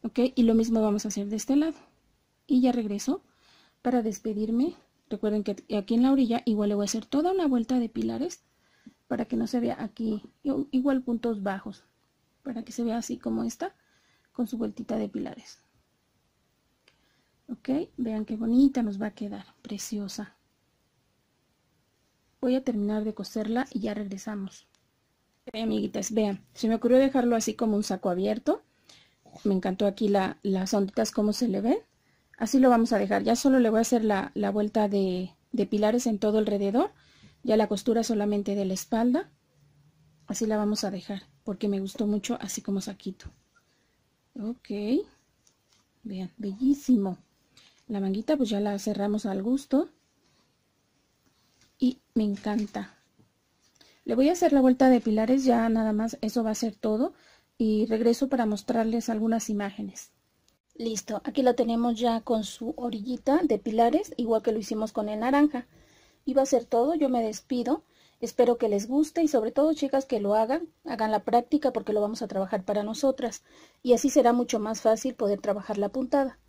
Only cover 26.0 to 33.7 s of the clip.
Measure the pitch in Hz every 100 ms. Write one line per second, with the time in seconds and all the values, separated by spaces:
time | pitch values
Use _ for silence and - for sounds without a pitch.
26 | 196 220 208 196 _ - 220 226 240 254
27 | 269 269 240 233 226 220 226 208 208 190
28 | 202 180 196 214 - 392 _ _ _ -
29 | _ _ _ - 208 190 185 185 202 196
30 | 214 202 190 - - 190 190 208 196 -
31 | 220 - 214 214 240 196 214 392 - _
32 | _ _ _ - 226 277 254 240 233 220
33 | 202 202 214 233 277 262 233